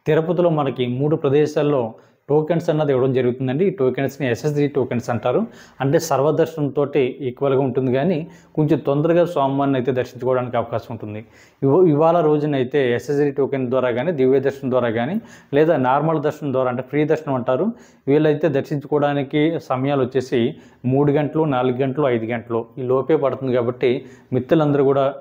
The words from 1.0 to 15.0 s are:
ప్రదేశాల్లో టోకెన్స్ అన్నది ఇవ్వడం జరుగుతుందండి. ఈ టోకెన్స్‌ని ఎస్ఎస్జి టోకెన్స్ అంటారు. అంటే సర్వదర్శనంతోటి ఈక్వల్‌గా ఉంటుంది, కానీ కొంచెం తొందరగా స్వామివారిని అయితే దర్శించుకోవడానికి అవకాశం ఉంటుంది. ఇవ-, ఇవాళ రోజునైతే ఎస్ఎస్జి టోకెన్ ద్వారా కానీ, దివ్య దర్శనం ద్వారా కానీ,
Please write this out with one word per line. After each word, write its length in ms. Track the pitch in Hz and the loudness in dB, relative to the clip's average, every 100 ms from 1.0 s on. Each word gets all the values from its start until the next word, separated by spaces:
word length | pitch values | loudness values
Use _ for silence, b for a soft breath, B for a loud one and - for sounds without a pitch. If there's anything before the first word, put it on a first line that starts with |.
| 147 156 | 0 0
ప్రదేశాల్లో 760 | 139 143 147 156 147 143 113 - B B - | 2 2 2 0 0 0 -2 -8 B B 0
టోకెన్స్ 400 | 147 156 165 165 | 0 2 -2 0
అన్నది 220 | 156 151 | 0 2
ఇవ్వడం 220 | 127 135 | 2 2
జరుగుతుందండి. 520 | 127 123 127 131 135 196 | 2 0 0 -2 0 0
ఈ 40 | |
టోకెన్స్‌ని 640 | 190 131 127 139 - 131 | 0 0 0 -4 -2 -4
ఎస్ఎస్జి 360 | 113 151 147 143 | -2 -2 0 0
టోకెన్స్ 420 | 139 123 123 123 | 0 -2 -2 -4
అంటారు. 380 | 117 123 143 226 B B B | -2 0 0 -2 B B B
అంటే 180 | 139 156 | 0 0
సర్వదర్శనంతోటి 1200 | 165 135 147 143 156 - 143 143 143 151 127 - | 0 0 2 2 0 -2 -4 -2 -2 0 0 -2
ఈక్వల్‌గా 400 | 135 120 139 131 | -8 -4 0 0
ఉంటుంది, 320 | 135 127 131 | 0 -2 0
కానీ 340 | 127 165 156 170 B B - | 0 0 -2 -6 B B -2
కొంచెం 240 | 147 160 | 0 0
తొందరగా 460 | - 143 165 170 165 | 0 0 2 2 2
స్వామివారిని 520 | 151 135 139 139 135 | 0 -2 0 0 0
అయితే 140 | 123 | 0
దర్శించుకోవడానికి 640 | 127 123 123 123 127 123 120 | -2 -4 -4 -2 -2 -2 -4
అవకాశం 300 | 107 117 - | -4 -6 -8
ఉంటుంది. 340 | 113 107 107 113 b b b | -12 -12 -12 -14 b b b
ఇవ-, 240 | 139 151 185 | 2 4 4
ఇవాళ 340 | 143 160 175 | 4 4 4
రోజునైతే 760 | 156 151 151 135 127 147 127 120 | 2 2 0 -2 0 0 0 0
ఎస్ఎస్జి 360 | 135 143 147 | -2 0 0
టోకెన్ 380 | 135 131 135 127 | 0 -2 -2 -2
ద్వారా 220 | 131 123 | 0 0
కానీ, 200 | 117 147 | 0 -2
దివ్య 280 | 151 131 135 | 2 4 4
దర్శనం 320 | 131 131 131 | 2 -2 -2
ద్వారా 180 | 127 120 | 0 0
కానీ, 320 | 113 | -2